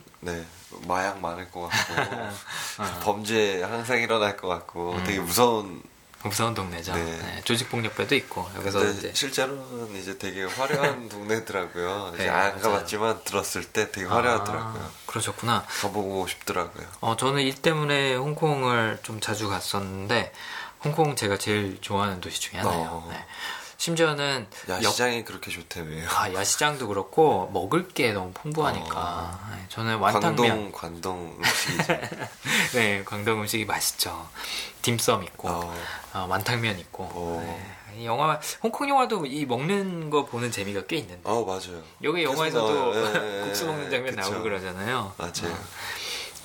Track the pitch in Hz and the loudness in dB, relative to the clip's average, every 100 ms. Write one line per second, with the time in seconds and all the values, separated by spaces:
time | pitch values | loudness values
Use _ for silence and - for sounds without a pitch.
0 | - - 87 85 82 - - - 85 92 | -16 -12 -8 -6 -8 -16 -18 -12 -2 0
1 | 98 95 85 87 90 90 87 - - 160 | 0 -2 -4 -6 -8 -8 -2 -2 0 -2
2 | 135 120 107 98 - - - - 98 87 | -2 -4 -6 -8 -8 -8 -6 -4 -4 -2
3 | 98 101 104 110 104 92 95 117 117 120 | 0 0 2 4 4 2 -2 -2 0 2
4 | 117 113 104 101 92 85 - 87 87 90 | 4 4 4 2 -2 -4 -4 -6 -2 -2
5 | 92 98 85 92 123 110 101 78 - - | 0 0 0 6 6 6 0 -10 -16 -20
6 | - - 107 104 117 104 95 85 85 87 | -20 -8 -4 0 2 0 -4 -6 -2 -2
7 | 82 82 87 90 - 117 117 120 110 - | -2 -4 -6 -6 0 0 2 -2 -2 0
8 | 101 139 - 90 90 95 98 98 101 101 | 2 2 2 -6 -6 -4 0 4 4 2
9 | 92 - 135 135 135 139 131 123 113 98 | -2 0 0 0 0 -2 -8 -8 -8 -6
10 | 92 95 98 92 92 95 135 147 143 131 | -8 -6 -6 -4 -4 0 0 2 2 0
11 | 113 104 104 113 113 95 85 87 87 101 | -8 -8 -2 -2 0 -4 -2 -2 -2 -2
12 | 95 85 92 85 98 95 107 101 98 107 | -4 -2 2 4 4 4 2 2 0 0
13 | 113 107 - 98 92 92 85 110 104 98 | 0 0 0 -2 0 -4 -2 0 0 0
14 | 90 113 120 110 101 87 110 - - - | 2 4 4 4 2 -2 -4 -6 -8 -10
15 | - 117 107 - 117 110 - - 101 101 | -6 -2 -2 -2 2 2 0 -2 -2 0
16 | 98 95 87 - - 92 85 - 80 - | 0 0 -2 -4 -2 -2 -2 -4 -14 -4
17 | 117 113 131 143 131 131 165 156 147 143 | 0 2 2 4 2 2 2 4 2 4
18 | 135 127 143 147 160 139 127 120 110 107 | 4 2 0 2 2 4 4 4 4 0
19 | - 110 - 104 104 95 - 101 98 95 | -6 -6 -2 -2 0 -2 0 -2 -2 -4
20 | 101 120 95 - - - - - 151 151 | 2 2 2 -6 -12 -10 -12 -4 -2 2
21 | 151 127 104 98 - 104 98 92 - 101 | 2 4 2 2 4 2 2 -4 -2 0
22 | 101 90 87 - - 87 101 85 82 82 | 0 -2 -6 -6 -6 0 0 0 -2 -6
23 | 85 87 - - - - - - - 165 | -8 -10 -10 -10 -8 -8 -10 -4 -2 4
24 | 160 143 143 131 104 - - 92 107 101 | 4 4 2 0 -4 -12 -4 2 4 4
25 | 123 117 107 92 - 87 85 90 78 80 | 4 2 -4 -10 -8 -8 -8 -8 -6 -6
26 | 82 95 101 92 101 - 151 143 110 98 | 0 2 2 2 2 4 2 2 -2 -2
27 | - - 156 101 92 98 98 165 180 - | 2 6 8 6 2 -2 2 0 0 0
28 | 123 101 92 92 151 151 143 - - - | 2 2 -4 -8 -6 0 0 0 -4 -2
29 | 87 87 87 92 107 95 95 - 113 110 | -2 -2 -6 -8 -10 -10 -10 -2 0 4
30 | 101 107 170 151 117 110 101 - 82 85 | 6 6 4 6 4 4 -2 -6 -8 -6
31 | 92 90 82 - 82 - - - 170 165 | -4 -4 -6 -2 0 2 0 0 0 0
32 | 135 - 123 - 143 208 180 123 110 101 | -2 -6 -8 -8 0 2 4 4 4 2
33 | 98 104 104 110 104 113 101 - - - | -2 -2 2 2 2 0 0 0 0 0
34 | - 85 85 - - - - - - 117 | -4 -4 -10 -10 -6 -6 -8 -2 0 2
35 | - 110 87 - 92 87 85 85 82 - | 4 2 0 -8 -4 -2 -2 -6 -8 -8
36 | - 101 92 95 104 120 113 92 80 - | -8 -6 0 0 2 0 0 -2 -8 -10
37 | 90 87 85 85 85 85 98 92 104 110 | -8 -6 -4 -4 -4 -8 -10 -14 -14 -10
38 | 117 117 151 151 - - 226 - 285 277 | -4 2 2 2 -2 -2 -2 0 4 4
39 | 247 214 139 147 277 - 151 202 190 170 | 4 2 0 -2 0 2 2 2 2 -2
40 | 156 147 135 117 120 107 98 101 92 160 | 2 2 2 -2 -2 -2 -2 -4 -2 -2
41 | 95 87 87 117 95 95 90 85 80 - | -2 -8 0 2 2 -2 -4 -10 -12 -6
42 | 143 170 160 143 160 120 110 123 127 107 | -2 2 2 2 2 4 4 4 4 2
43 | 110 107 107 101 101 101 - 151 139 127 | 2 2 0 -2 -2 -2 -2 -2 -2 -2
44 | 127 104 95 98 90 98 92 90 104 127 | -2 -2 -2 0 -2 -2 -4 -4 -2 -2
45 | 101 95 90 - 87 95 98 - - - | -2 -6 -6 -4 -4 -6 -8 -10 -8 -6
46 | - - - - | -6 -6 -8 -12